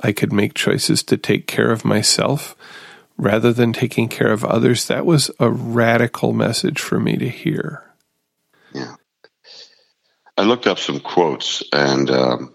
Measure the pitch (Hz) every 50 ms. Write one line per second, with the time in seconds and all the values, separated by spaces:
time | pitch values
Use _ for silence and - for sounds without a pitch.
0 | - 123 104 - - - - 101 104 - - - - - - - - - 107 -
1 | - - 113 107 - - 104 98 - - - - 113 117 117 110 - 110 107 107
2 | 110 - - - 104 110 139 147 - - - _ - - - - - - - -
3 | _ _ - - 101 98 107 113 120 120 113 123 120 117 113 - 127 117 - 117
4 | 117 113 - - 123 113 110 107 - - 107 113 120 127 123 117 - - - 135
5 | - 170 165 143 - - - - 127 113 117 123 120 117 117 120 113 117 117 117
6 | 120 117 - - 123 117 113 113 110 - 120 - - - 143 - - - - 113
7 | 113 113 110 - 123 127 - - - 160 151 - - - 156 - - _ _ _
8 | _ _ _ _ _ _ _ _ _ _ _ _ _ _ - 67 64 - - _
9 | _ _ _ _ _ - _ _ _ - - - - - _ _ _ _ _ _
10 | _ _ _ _ _ - - - 98 110 123 117 - 104 90 - - - 69 69
11 | - - - 90 85 76 65 - - - - - - - - 73 71 69 67 67
12 | 69 65 65 64 64 64 60 60 65 -